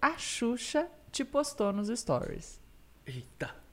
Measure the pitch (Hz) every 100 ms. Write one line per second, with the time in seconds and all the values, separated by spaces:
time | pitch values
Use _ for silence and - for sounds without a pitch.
0 | 285 330 - - 233 247 - 294 339 -
1 | - - 277 277 294 - 202 202 208 240
2 | - 131 - - - - - - - -
3 | - 127 - - 127 - -